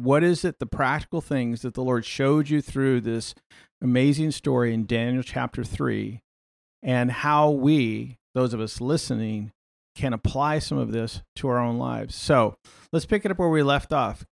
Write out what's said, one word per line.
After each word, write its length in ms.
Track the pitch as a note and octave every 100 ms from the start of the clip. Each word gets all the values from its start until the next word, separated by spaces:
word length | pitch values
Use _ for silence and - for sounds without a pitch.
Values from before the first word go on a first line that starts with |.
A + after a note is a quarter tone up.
What 220 | B2 D3 F3
is 180 | E3+
it, 160 | F3+ -
the 60 | -
practical 560 | - C3 D3 - E3
things 400 | - C3+ A#2+ A#2
that 120 | B2
the 80 | B2+ B2+
Lord 180 | B2
showed 460 | - - C#3 D3+ C#3+
you 120 | D3+
through 380 | - C3+ C3+ B2
this 340 | A2+ A2+ - - _ - _ -
amazing 500 | B2+ B2 C#3 C#3+ D#3
story 420 | - C#3+ B2+ A#2+
in 120 | A2+ G#2
Daniel 380 | A#2 A#2+ B2+
chapter 400 | B2 C3 B2 -
three, 560 | A#2+ - C3 G#2 G#2 A2+ _ _ _ _ _ _
and 280 | - B2+ B2
how 380 | A#2 D3 D3+ D3+
we, 680 | C#3+ C#3 D3+ A#2 A2 B2 A#2+ _ B2+
those 180 | B2
of 60 | A2+
us 220 | A2 -
listening, 720 | B2 D#3+ - A#2 A2 G#2+ G#2 - _ _ _ -
can 160 | C3+
apply 480 | A2+ - C3 D3 D3+
some 180 | - C#3+
of 140 | A#2
this 300 | A2+ A2+ - - -
to 100 | C3+
our 120 | B2
own 180 | A#2+ A#2+
lives. 360 | B2+ A#2 -
So 420 | - - C3+ G#2+ - - - _
let's 140 | D#3+ -
pick 180 | G#3
it 80 | G3+
up 80 | F#3+
where 80 | F3
we 160 | D#3
left 300 | C#3 C#3+ -
off. 320 | D3 A2 - -